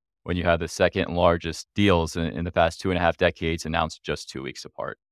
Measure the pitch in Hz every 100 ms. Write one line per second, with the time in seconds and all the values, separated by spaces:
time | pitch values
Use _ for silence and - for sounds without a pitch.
0 | _ _ - 87 87 82 82 - 90 98
1 | - 87 90 85 82 80 - - 101 87
2 | 82 85 82 62 90 92 82 - 95 90
3 | 85 - 87 - 82 85 78 82 78 -
4 | - 73 - 65 67 - - - - -
5 | _